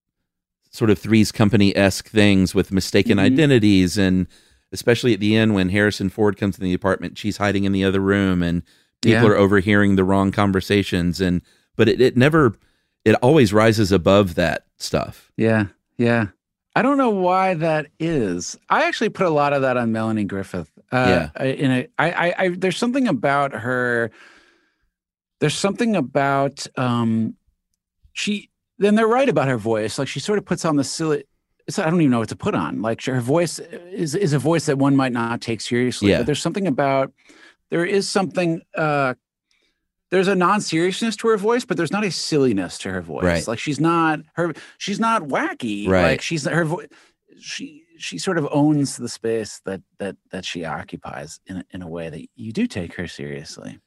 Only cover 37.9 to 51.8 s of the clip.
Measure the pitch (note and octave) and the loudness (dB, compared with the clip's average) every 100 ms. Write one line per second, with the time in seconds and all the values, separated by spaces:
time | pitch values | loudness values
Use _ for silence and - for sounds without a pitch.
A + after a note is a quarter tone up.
37.9 | G3 G3 G#3 F3 F#3 F3 E3 - - D#3 | -2 -2 -2 -2 -2 -2 -4 -8 -4 -2
38.9 | D3 C3+ B2+ _ _ _ _ _ _ _ | 0 -2 -4 _ _ _ _ _ _ _
39.9 | _ - F#3 F#3 G3 F3+ G#3 - D#3+ F3+ | _ -4 0 2 2 2 0 0 -2 -2
40.9 | F#3+ A3+ G#3 A3+ A3 G#3 A#3+ - E3+ E3 | -2 -6 -2 0 0 0 -2 -2 -4 -2
41.9 | G3 G#3 - - D3+ C3 G2 F2+ - G2 | -2 -4 -6 -2 2 2 0 -4 -8 -8
42.9 | F#2 E2 C2+ F2+ E2+ D#2 A#2 D3+ C3+ D#3+ | -8 -8 -2 0 0 -2 -8 -6 -2 0
43.9 | E3+ D#3+ D#3 D#3 - E3+ D3 - - - | 2 0 -2 -8 -6 -6 -6 -18 -14 -8
44.9 | G3 A3+ A3+ D3+ E3 D#4 F4+ A#2 G2+ G#2 | -4 0 -2 -2 -4 -4 -6 -8 -6 0
45.9 | F#3 B2 - - E3 C3 D3+ D#3+ E3+ - | 2 2 0 -4 -6 -4 -2 -2 -4 -10
46.9 | _ _ _ _ _ - - - - _ | _ _ _ _ _ -16 -14 -14 -18 _
47.9 | - - F#3 G3 E3+ C#3+ D3 D3+ D3+ C3+ | -16 -12 -8 -4 -2 -2 2 2 2 0
48.9 | - A#2+ - A2+ A2+ G#2 - - F#2+ _ | -4 -10 -6 -4 -4 -4 -10 -10 -10 _
49.9 | - G2 - _ F#2+ F#2 F2 E2 D2+ - | -12 -10 -12 _ -12 -10 -10 -8 -10 -12
50.9 | F2 - - D2+ - - F#2 - F#2+ | -14 -14 -14 -16 -18 -14 -14 -12 -14